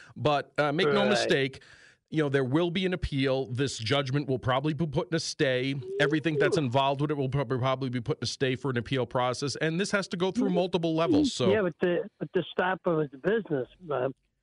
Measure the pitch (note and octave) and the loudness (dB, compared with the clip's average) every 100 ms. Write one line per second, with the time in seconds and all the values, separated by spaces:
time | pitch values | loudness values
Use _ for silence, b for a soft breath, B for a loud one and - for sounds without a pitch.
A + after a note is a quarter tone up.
0 | B - C3 C#3+ - - D3 D3+ E3+ C#3+ | B -2 0 0 0 0 0 2 2 4
1 | G#2 G#2 A2+ C#3+ C3+ - B B B B | 4 2 2 2 0 -4 B B B B
2 | - D#3 D3 C3+ B2+ D3 F3 F3 F#3 F#3 | -6 -2 2 2 2 2 0 0 -2 -2
3 | - C#3 C3+ C3 C3+ A#2+ C#3 - A2 C#3 | -2 0 0 0 -2 -2 -2 -2 0 0
4 | C3+ C#3+ C#3+ B2+ B2+ B2+ D3+ D3 E3 C#3 | 0 -2 0 -2 0 0 0 -2 -2 -2
5 | - D#3+ - - C#3 B2+ C3+ C#3 B2 - | -2 -4 -4 0 2 2 -2 -4 -6 -2
6 | D3 D#3 E3 C#3+ D3 F3 C3+ C3 C3+ C#3 | 0 2 0 2 2 2 2 2 2 0
7 | D3 D3 C3 C#3 A#2+ C3 C3 C3 C3 B2 | -2 -2 -2 -2 -2 0 0 0 -2 -4
8 | A#2 A#2 A2+ - C3 B2+ C#3 A#2+ A2 C3 | -4 -4 -4 -2 -2 0 -2 -2 -2 -2
9 | A#2 C3 B2 A#2+ C#3 - D#3 E3 G3+ G3+ | 0 0 0 0 -4 -2 -2 -2 0 -2
10 | F#3 F3+ F#3+ A3 G3+ F3+ F3+ F3+ E3 D#3+ | -2 -2 -2 0 0 0 0 0 0 2
11 | E3+ D4 C#4 - B2+ G#3+ F3+ - F3+ F3 | 4 4 2 2 2 4 2 0 0 0
12 | G3+ - E3 F#3+ D#3 - F3+ F#3 F#3 D#3 | -2 -8 -4 -2 -2 -2 0 0 0 0
13 | D3+ C3+ E3 A3+ F3+ C#3+ A#2+ - F3 C3 | 0 -2 0 0 0 -4 -4 -10 -6 -2
14 | C3 - _ _ | -2 -6 _ _